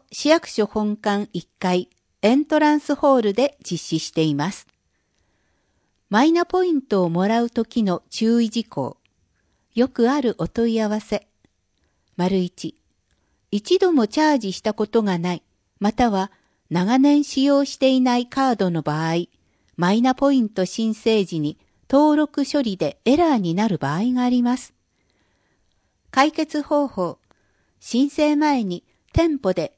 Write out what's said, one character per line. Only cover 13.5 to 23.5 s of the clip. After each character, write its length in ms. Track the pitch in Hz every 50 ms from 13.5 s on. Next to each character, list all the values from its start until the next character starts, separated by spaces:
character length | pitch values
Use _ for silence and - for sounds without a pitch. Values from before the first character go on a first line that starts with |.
一 300 | 202 208 - - 359 381
度 120 | 381 359
も 140 | 330 269 214
チ 140 | 208 - 302
ャ 140 | 311 311 294
ー 40 | 254
ジ 140 | 214 190
し 80 | 180 -
た 120 | - 220
こ 140 | 208 - 214
と 160 | - - 226
が 160 | 214 202 180 170
な 160 | 170 180 180
い、 80 | - _ _ _ _ _ _ _ -
ま 100 | 196 208
た 200 | - - 247 233
は 200 | 202 190 190 - _ _ _ _ _ _ _ -
長 280 | 156 180 180 208 247 262
年 260 | 269 294 294 294 285
使 180 | - - 269
用 220 | 262 285 277 277 277
し 120 | - -
て 120 | - 262 262
い 120 | 262 262
な 180 | 254 254 240 247
い 100 | 240 247
カ 240 | - 269 269 262
ー 20 | 233
ド 160 | - 196 180
の 120 | 170 160
場 280 | 147 151 147 156 160 165
合、 160 | 165 170 175 _ _ _ _ _ _ _ _ _ -
マ 180 | - 175 180 202
イ 60 | 233
ナ 140 | 240 262 262
ポ 160 | - 277 285
イ 100 | 277 262
ン 80 | 220 208
ト 160 | - 196 185
申 300 | - - - 226 220 214
請 300 | - - 226 220 214 190
時 160 | - 170 160
に 180 | 147 151 175 _ _ _ _ _ _ -
登 260 | 262 277 302 302 294
録 280 | 302 302 294 - 285 269
処 180 | - - 294
理 140 | 254 226 190
で 240 | - 165 139 - _ -
エ 120 | 226 277
ラ 140 | 320 349 320
ー 80 | 277 226
に 180 | 180 165